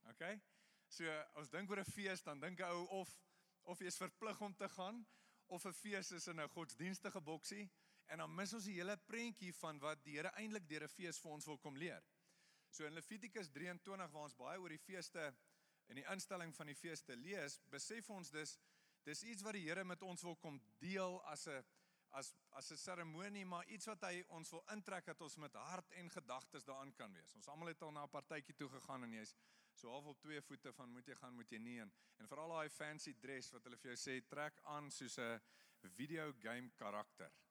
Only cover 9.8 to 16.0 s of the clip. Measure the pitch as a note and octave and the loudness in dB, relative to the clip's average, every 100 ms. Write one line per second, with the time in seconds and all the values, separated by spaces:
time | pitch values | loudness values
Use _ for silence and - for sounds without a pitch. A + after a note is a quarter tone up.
9.8 | C#3+ D3+ C#3 D3 E3+ - A3 G#3+ E3 D3+ | 2 2 0 2 2 2 0 0 2 0
10.8 | D3+ - F3 D#3 E3 D3+ D3 D3 D3+ C3+ | 0 0 0 0 -2 -2 -2 -2 -2 0
11.8 | E3+ F#2+ - _ - - - - _ - | 0 0 -6 _ -20 -20 -20 -20 _ -2
12.8 | D3+ D#3+ - G#3+ A3 A3 E3+ C3+ F3+ F3+ | 0 0 -4 -4 -2 -2 -2 0 0 0
13.8 | - G3 E3+ D3 D3 B2 B2+ F#3 F3+ D#3 | 0 0 0 0 -4 -2 0 0 0 -4
14.8 | - F#3 E3+ F3 D3 B2 - - - _ | -2 -2 -2 0 0 -2 -18 -20 -20 _
15.8 | - B2+ | -8 -6